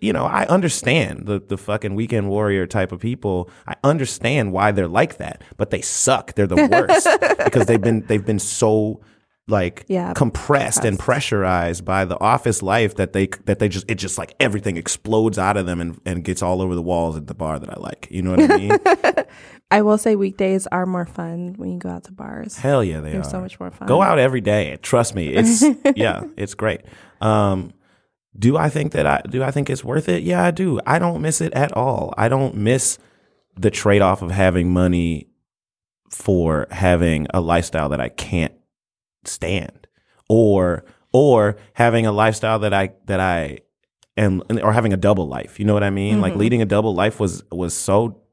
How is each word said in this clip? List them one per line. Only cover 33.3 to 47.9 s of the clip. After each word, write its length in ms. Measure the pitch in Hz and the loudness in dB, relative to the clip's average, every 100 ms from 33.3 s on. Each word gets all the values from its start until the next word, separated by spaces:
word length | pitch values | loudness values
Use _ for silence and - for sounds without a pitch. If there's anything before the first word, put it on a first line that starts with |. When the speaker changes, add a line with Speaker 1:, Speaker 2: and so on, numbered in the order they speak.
| _ _ - | _ _ -2
Speaker 1:
the 140 | 101 | -2
trade-off 520 | - 104 101 95 95 | 0 2 4 4 2
of 80 | 87 | -2
having 420 | 95 92 90 87 | 2 2 4 2
money 560 | 90 90 87 85 78 - _ _ _ _ _ _ _ _ | 4 4 2 0 -2 -8 _ _ _ _ _ _ _ _
for 560 | - - 92 82 76 - | -6 0 2 2 0 -4
having 560 | 85 95 85 85 76 76 | -2 2 4 2 0 0
a 80 | 92 | -2
lifestyle 480 | 82 87 87 80 71 | 0 0 0 -4 -2
that 100 | 69 | -2
I 80 | 62 | -4
can't 440 | - - 87 78 - _ _ _ _ _ _ | -8 -6 -4 -4 -6 _ _ _ _ _ _
stand, 600 | - - 87 98 - - _ _ _ _ - | -14 -8 -6 -4 -6 -16 _ _ _ _ 0
or, 560 | 110 110 98 90 80 - _ _ | 4 6 4 2 0 -6 _ _
or 440 | 123 143 117 104 104 - | 4 6 6 4 0 -10
having 320 | - 117 113 110 | 0 2 4 2
a 60 | |
lifestyle 460 | 104 110 107 110 110 | 2 2 2 -2 0
that 140 | 104 | 0
I, 180 | 98 98 - - | 0 -2 -6 -4
that 140 | 95 | -2
I 380 | 95 85 71 - _ _ _ _ _ - | 0 0 -4 -10 _ _ _ _ _ 0
am, 260 | 104 92 - 113 | 2 0 -2 0
or 100 | 107 | 2
having 200 | 110 110 | 2 2
a 40 | 95 | 2
double 320 | 101 95 76 | 2 2 -2
life. 320 | 64 - - | -8 -10 -4
You 60 | 104 | 0
know 80 | |
what 100 | 104 | 2
I 60 | 101 | 0
mean? 300 | 98 101 107 | -2 0 2
Like, 120 | - | 0
Speaker 2:
Mm-hmm. 80 | 101 | 2
Speaker 1:
leading 220 | 113 120 | 2 2
a 40 | 104 | 2
double 280 | 104 107 | 2 0
life 260 | 90 107 - | 0 0 0
was, 240 | 98 90 - | -2 -4 -10
was 220 | 85 87 | -6 -6
so 480 | - - | -4 0